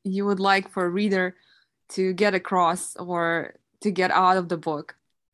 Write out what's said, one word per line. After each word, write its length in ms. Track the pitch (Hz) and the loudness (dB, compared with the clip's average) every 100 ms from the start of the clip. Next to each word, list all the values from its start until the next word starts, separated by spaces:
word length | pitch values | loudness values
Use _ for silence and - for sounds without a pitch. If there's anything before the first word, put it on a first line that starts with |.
you 220 | 196 190 202 | -6 -2 -2
would 140 | 190 | 0
like 280 | 196 196 190 | 2 2 0
for 160 | 190 | -4
a 60 | 175 | -2
reader 460 | 185 208 190 185 - _ _ _ _ - | 0 0 0 -2 -6 _ _ _ _ -12
to 220 | - 185 | -4 -2
get 220 | 185 208 | 2 0
across 600 | 185 - 185 170 185 - - | 0 0 2 2 0 -8 -12
or 580 | 175 175 165 165 - - _ _ | -6 -2 0 -2 -4 -14 _ _
to 100 | 208 | -4
get 200 | 180 185 | 0 2
out 260 | 180 185 185 | 4 4 2
of 120 | 175 | 0
the 100 | 170 | -6
book? 380 | 160 147 - - _ _ _ | -4 -6 -10 -20 _ _ _